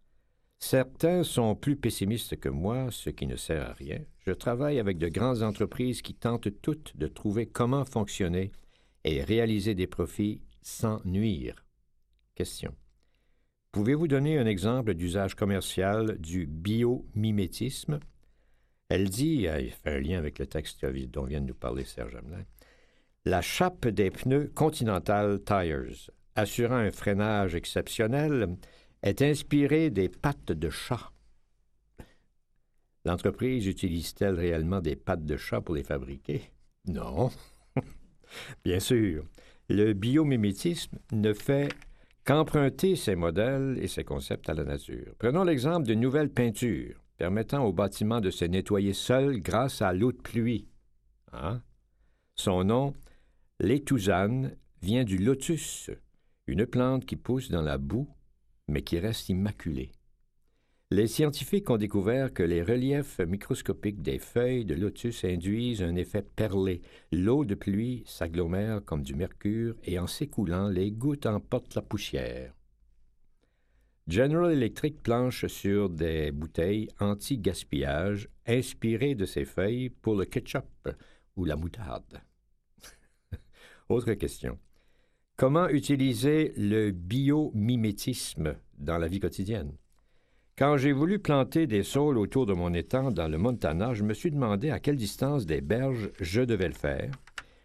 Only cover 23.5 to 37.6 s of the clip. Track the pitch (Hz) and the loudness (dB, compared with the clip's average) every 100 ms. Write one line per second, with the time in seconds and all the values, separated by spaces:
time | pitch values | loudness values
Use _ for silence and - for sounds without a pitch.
23.5 | - 180 180 120 98 95 - 127 139 147 | 0 0 2 -2 2 0 0 2 2 0
24.5 | - 151 151 113 92 80 104 104 101 - | 0 0 2 0 0 2 2 2 0 2
25.5 | 101 85 71 62 62 - - _ - 101 | 2 2 -2 -6 -12 -18 -20 _ -2 0
26.5 | - 117 123 104 - - 101 107 104 95 | 0 2 2 0 0 0 2 2 2 0
27.5 | 85 - 92 - - 110 139 151 139 95 | -2 -4 -4 -4 0 0 2 0 0 0
28.5 | 90 - - _ _ 101 98 143 151 - | -4 -12 -20 _ _ -2 4 4 2 2
29.5 | 147 139 156 160 98 92 - 147 135 - | 2 4 4 2 2 0 0 -4 -4 -4
30.5 | 80 80 - - 120 - - _ - _ | -2 -2 -4 -4 -6 -6 -20 _ -20 _
31.5 | _ _ _ _ _ - _ _ _ _ | _ _ _ _ _ -20 _ _ _ _
32.5 | _ _ _ _ _ - 87 101 95 127 | _ _ _ _ _ -2 0 0 0 0
33.5 | 127 95 - 95 82 78 - 101 90 87 | 0 0 0 -2 -2 -4 -2 0 2 0
34.5 | 80 80 98 80 69 - 90 76 71 - | 0 0 0 -2 -4 -2 -2 -2 -4 -2
35.5 | 117 - 76 - 76 64 69 - 147 - | -4 -2 -6 -4 -6 -6 -10 -6 -6 -6
36.5 | - - _ - 80 - 71 131 - - | -20 -20 _ -6 -6 -4 0 -2 -2 -18
37.5 | - | -20